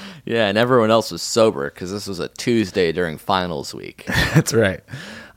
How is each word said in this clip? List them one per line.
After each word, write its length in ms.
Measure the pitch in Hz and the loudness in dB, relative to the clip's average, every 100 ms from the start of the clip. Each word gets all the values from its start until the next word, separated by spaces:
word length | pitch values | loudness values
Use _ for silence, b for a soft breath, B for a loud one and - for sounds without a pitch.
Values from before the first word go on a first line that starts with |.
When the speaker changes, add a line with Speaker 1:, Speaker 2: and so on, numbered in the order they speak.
| 196 175 - | -18 -14 -4
Speaker 1:
Yeah, 220 | 117 104 | 0 2
and 80 | 104 | 2
everyone 340 | 123 127 110 | 4 4 6
else 180 | 113 107 | 4 2
was 120 | 85 | -6
sober 480 | - 117 110 76 71 | -2 4 4 4 -4
'cause 200 | - 90 | -6 -8
this 160 | 101 98 | -8 -8
was 140 | 90 | -8
a 80 | 69 | -8
Tuesday 640 | - - 117 98 101 85 | -6 0 0 2 2 0
during 260 | 82 87 78 | 0 -4 -4
finals 560 | - 95 90 76 65 | -2 0 0 -6 -8
week. 300 | 53 50 - - | -12 -14 -14 -4
Speaker 2:
<laughs> 280 | - - 147 | -2 2 2
That's 180 | - | 2
right. 280 | 110 101 87 - 135 B B B | 2 2 0 -10 -16 B B B